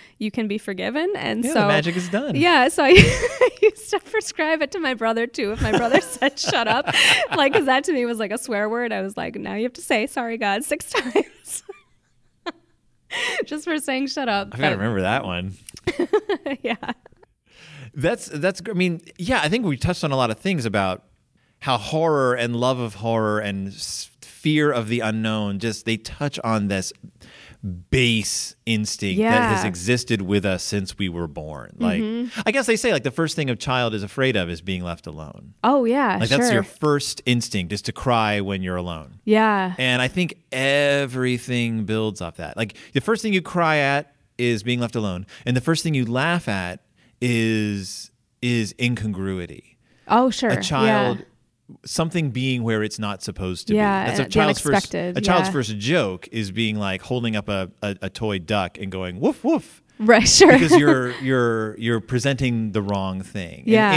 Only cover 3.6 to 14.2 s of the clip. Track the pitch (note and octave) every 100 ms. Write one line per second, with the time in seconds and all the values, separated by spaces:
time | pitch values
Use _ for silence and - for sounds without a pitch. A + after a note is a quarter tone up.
3.6 | G#4+ - - G4+ - G#4+ - - D#4 D#4+
4.6 | D4+ G4 D4+ A#3+ A3+ A3+ A#3 - G#3 A3+
5.6 | - F#4+ A#3 D4 - - C#4 - - A#3+
6.6 | A#3 A#3+ - - - - D5+ E4+ C#4 G#4
7.6 | C4+ C4 C#4 C#4+ A#3+ A3+ G#3 A3 - G#3
8.6 | G#3+ A#3 A#3+ G#3 F#3+ G#3 - G#3 G3+ G3+
9.6 | A#3+ B3 - A#3 A#3+ - A#3 A3+ G#3 G3+
10.6 | - D4+ - A4 B3+ - - - - -
11.6 | - G4 _ _ _ _ _ _ F4+ -
12.6 | _ _ _ _ - - - F5+ - D4+
13.6 | D#4+ D#4 - C4 C4+ D4+